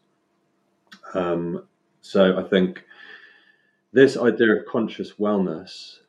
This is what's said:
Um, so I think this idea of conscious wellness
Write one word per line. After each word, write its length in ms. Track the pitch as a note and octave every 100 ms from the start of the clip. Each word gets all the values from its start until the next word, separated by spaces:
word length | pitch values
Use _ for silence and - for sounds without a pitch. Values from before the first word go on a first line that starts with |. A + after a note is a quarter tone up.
| _ _ _ _ _ _ _ _ _ - -
Um, 500 | F#2 F2 F2 E2+ F#2 - _ _ _
so 360 | - G2+ F#2+ F#2
I 60 |
think 400 | F2+ G2 F#2 - - - - - - _ _ _ _ _ _
this 240 | A2+ C3+ -
idea 360 | A#2+ G#2+ A2+
of 120 | G#2 -
conscious 480 | B2+ G#2 - F#2+
wellness 880 | - G#2 G2+ F2+ D#2+ F#2 - - -